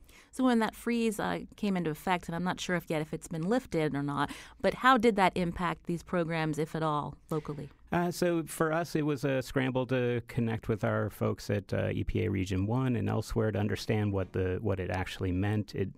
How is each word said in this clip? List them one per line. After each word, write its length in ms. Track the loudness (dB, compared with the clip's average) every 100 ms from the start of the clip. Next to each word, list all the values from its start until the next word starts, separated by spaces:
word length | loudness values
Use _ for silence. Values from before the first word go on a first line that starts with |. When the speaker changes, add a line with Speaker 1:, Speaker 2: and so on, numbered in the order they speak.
| -20 -20 -12
Speaker 1:
So 120 | 0
when 140 | 2 4
that 160 | 2
freeze, 460 | -2 -2 0 0 0
uh, 200 | -2 -4 -6 -4
came 200 | -2 0
into 140 | -2
effect, 360 | -2 -2 -2 -2
and 80 |
I'm 100 | -4
not 160 | -2 -4
sure 160 | -2 -2
if 80 | 0
yet 120 | -2
if 140 | -2
it's 140 | -6 -8
been 200 | -4 0
lifted 460 | 0 0 0 0
or 80 | 0
not, 280 | -2 -2 -2 -6 -16 -2
but 140 | 0
how 220 | 4 6 6
did 200 | 6 6
that 160 | 4
impact 520 | 2 -2 -2 -4 -4 -6
these 160 | -6
programs, 560 | -2 -2 0 0 0 -2
if 160 | -2
at 80 | -2
all, 340 | 0 0 -4 -10 -6
locally? 400 | -4 -4 -8 -12 -16 -2
Speaker 2:
Uh, 180 | 0 0
so 320 | 2 2 2 0
for 260 | 0 2
us, 240 | 2 0 0
it 100 | 0
was 180 | 0
a 160 | 0 0
scramble 460 | 0 0 2 0 0
to 340 | 2 2 0 -2
connect 420 | -2 0 0 -2
with 160 | 0
our 240 | 2 2 0
folks 400 | 0 -2 -2 -2
at, 240 | -2 0
uh, 160 | -2 0
E 120 | 0
P 200 | 0 0
A 60 | 2
Region 360 | 0 0 0 2
One 300 | 2 2 0
and 120 | 0
elsewhere 420 | 0 0 0 0
to 60 | 0
understand 540 | 0 -2 0 0 2
what 200 | 0 -2
the, 260 | -2 -2 0
what 200 | -2 -2
it 100 | -2
actually 420 | -4 -4 -4 0
meant. 420 | 0 2 0 -2
It, 160 | -4 -4